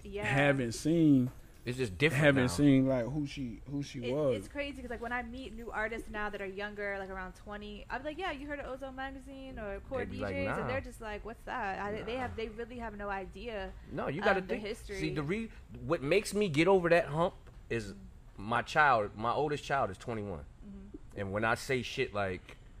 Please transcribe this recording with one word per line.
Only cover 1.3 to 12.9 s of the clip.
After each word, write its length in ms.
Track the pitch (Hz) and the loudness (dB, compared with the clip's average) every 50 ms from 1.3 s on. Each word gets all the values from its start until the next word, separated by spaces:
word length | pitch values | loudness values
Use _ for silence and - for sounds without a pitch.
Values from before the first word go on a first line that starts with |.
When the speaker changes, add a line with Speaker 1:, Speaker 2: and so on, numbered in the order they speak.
| - - - - - - - | -2 -8 -18 -18 -18 -10 -6
Speaker 3:
It's 140 | - 123 131 | -6 -2 -2
just 180 | 127 107 92 82 | -2 -2 0 4
different 260 | 143 156 147 139 160 | 4 4 6 6 6
Speaker 2:
haven't 180 | 147 139 135 127 | 8 8 8 6
Speaker 3:
now. 40 | 123 | 4
Speaker 2:
seen, 400 | - - 147 143 135 131 131 131 | 4 6 8 8 8 8 8 6
like, 160 | 131 127 117 | 2 2 0
who 220 | 117 139 156 147 135 | -2 -2 -2 -4 -4
she, 320 | - 143 131 117 104 - - 123 | -4 -6 -6 -6 -8 -10 -10 -8
who 100 | 143 143 139 | -6 -6 -6
she 220 | - - 135 117 | -6 -8 -6 -4
Speaker 1:
It, 60 | 117 127 | -2 0
Speaker 2:
was. 260 | 151 156 135 123 107 | 2 2 2 2 0
Speaker 1:
it's 100 | - - | -2 -6
crazy 320 | - 285 285 285 269 262 247 | -6 -6 -6 -6 -6 -8 -8
'cause, 80 | 233 | -8
like, 100 | 240 214 233 | -8 -6 -6
when 100 | 233 240 | -4 -4
I 100 | 247 240 | -4 -4
meet 320 | 233 240 262 262 214 214 | -6 -8 -10 -10 -10 -10
new 160 | 226 233 214 | -10 -10 -6
artists 400 | - 202 214 220 226 220 220 - | -4 -4 -2 -2 -4 -6 -8 -8
now 180 | 214 214 208 208 | -6 -4 -4 -4
that 120 | 202 196 196 | -4 -4 -6
are 40 | |
younger, 500 | 190 190 190 202 208 208 202 202 202 196 196 | -6 -6 -6 -6 -8 -6 -6 -4 -4 -4 -4
like, 120 | 196 190 | -6 -8
around 260 | 190 190 185 185 185 | -8 -8 -8 -10 -10
twenty, 500 | - - 208 208 208 208 208 208 202 - - | -14 -14 -12 -12 -10 -10 -12 -12 -12 -10 -8
I'll 100 | - 247 | -8 -6
be 60 | 262 | -6
like, 120 | 302 302 311 | -6 -6 -4
"Yeah, 140 | 381 359 302 | -6 -6 -6
you 160 | 262 285 294 | -6 -6 -8
heard 100 | 294 285 | -8 -8
of 80 | 240 | -6
Ozone 300 | 240 254 269 277 262 254 | -8 -8 -8 -8 -10 -8
Magazine 600 | 262 269 269 269 269 254 269 269 269 269 262 262 | -8 -8 -8 -8 -12 -14 -14 -14 -14 -14 -12 -10
or 220 | 240 214 202 196 196 - - | -10 -8 -8 -8 -8 -8 -6
Core 120 | - - | -4 -4
Speaker 3:
They 60 | - | -4
be 100 | 202 95 98 | -4 -6 -6
like, 160 | 101 101 95 | -4 -4 -2
Speaker 1:
D 60 | - | -2
Js?" 60 | 277 | -2
Speaker 3:
Nah. 140 | - 139 185 202 | -2 -2 -2 -2
Speaker 1:
And 60 | - | -2
they're 120 | 254 269 | -2 -4
just 200 | 254 254 233 - | -4 -6 -12 -12
like, 240 | 233 214 208 202 - | -10 -8 -8 -8 -8
"What's 180 | 208 233 - - | -10 -12 -12 -10
that?" 340 | - 233 254 220 196 190 185 | -6 -4 -4 -2 -2 -4 -4
I, 240 | 196 208 214 214 196 | -4 -4 -4 -6 -6
they 120 | 214 233 | -6 -4
Speaker 3:
Nah. 80 | 262 254 | -4 -4
Speaker 1:
have, 120 | 240 - | -6 -4
they 140 | 220 220 220 | -6 -6 -8
really 300 | 208 220 233 226 254 240 | -6 -8 -10 -10 -8 -8
have 180 | 233 220 | -8 -8